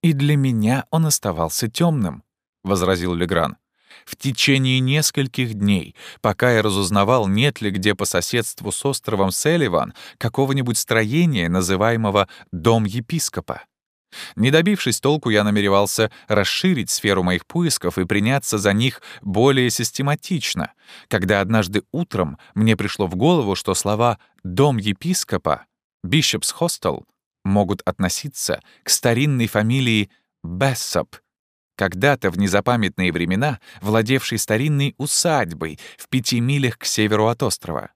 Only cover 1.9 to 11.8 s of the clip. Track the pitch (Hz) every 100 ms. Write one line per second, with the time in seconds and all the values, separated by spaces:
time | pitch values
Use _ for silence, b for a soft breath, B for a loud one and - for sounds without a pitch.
1.9 | 147 92 64 _ _ _ _ 95 98 90
2.9 | 92 90 87 87 87 76 - _ B B
3.9 | B - - 139 127 - 135 131 131 131
4.9 | 147 151 - 135 - 123 107 101 98 -
5.9 | B B B - 98 123 113 107 98 92
6.9 | 98 98 127 101 101 143 - 104 98 104
7.9 | 95 101 90 - 120 110 - 104 - 139
8.9 | 135 - 104 95 - 147 170 123 85 -
9.9 | B B B 117 - 135 139 120 110 -
10.9 | 113 107 147 175 120 85 90 90 92